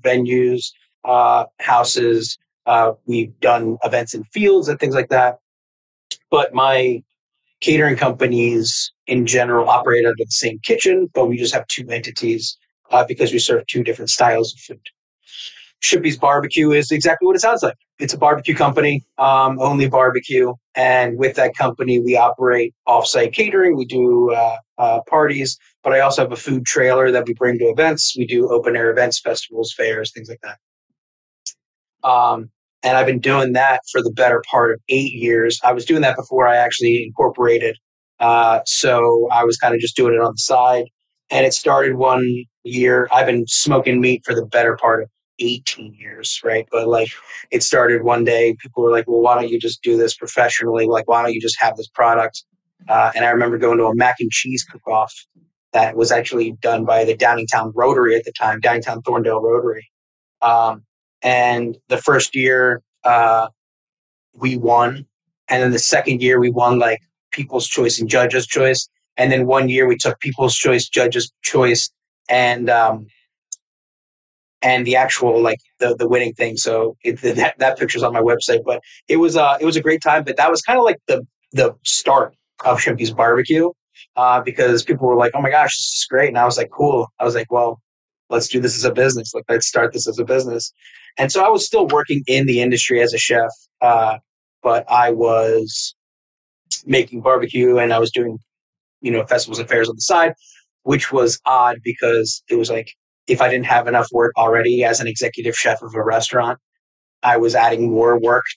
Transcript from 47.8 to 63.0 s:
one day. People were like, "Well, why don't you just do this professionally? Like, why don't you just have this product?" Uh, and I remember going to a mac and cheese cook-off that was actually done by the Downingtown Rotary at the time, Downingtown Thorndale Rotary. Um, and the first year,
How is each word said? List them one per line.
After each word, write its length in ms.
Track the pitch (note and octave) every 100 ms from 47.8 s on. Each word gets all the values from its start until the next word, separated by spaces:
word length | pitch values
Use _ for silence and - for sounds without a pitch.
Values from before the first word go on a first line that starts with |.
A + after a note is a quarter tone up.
| A#2+ A#2+
one 220 | A#2 A#2+
day. 320 | A#2 A#2 A#2 A2+
People 220 | B2 B2
were 80 | A#2
like, 180 | A#2 A2+
"Well, 140 | A#2
why 140 | A#2+ B2
don't 160 | A#2
you 80 | A#2
just 240 | A#2 A#2
do 120 | A#2+ A#2
this 200 | A2+ -
professionally? 720 | A2+ - A#2+ - A#2 A2+ A2+
Like, 200 | A2+ A2
why 140 | A#2
don't 100 | A#2+
you 80 | A2+
just 220 | A2+ -
have 160 | A#2 A2
this 100 | A2+
product?" 560 | - A#2+ A#2 A2+ - - _ _ _ -
Uh, 220 | A2 A2+
and 100 | A2+
I 60 | A#2+
remember 300 | A#2 A#2+ A#2
going 180 | A#2+ A#2
to 80 | A2+
a 100 | A#2
mac 200 | B2 B2
and 120 | A2+
cheese 320 | - B2+ B2+
cook-off 500 | - - - A2 G#2+ - - _ _ _ _
that 220 | A2+ A2+ A2
was 160 | A#2
actually 420 | A#2 A#2 B2 A2+
done 320 | A2+ A#2+ A#2 A2+
by 200 | A2+ A2+
the 100 | A2
Downingtown 560 | A#2+ A#2+ A2+ A#2+ A2+ A2
Rotary 400 | B2+ C3 A#2 A#2
at 80 |
the 80 | -
time, 280 | - A2 A2
Downingtown 440 | A#2+ A#2 A2+ A2+ B2+
Thorndale 340 | A#2+ A2+ A2
Rotary. 480 | A2+ A#2+ A#2+ A2 A2+ _ _ _ _ -
Um, 400 | A#2+ A#2 A2+ A2 _ _ _ _
and 560 | B2+ B2 B2 A#2+ A#2+ A#2 -
the 100 | B2
first 380 | - C3+ - C3+
year, 460 | C3 B2+ B2+ A#2+ _ _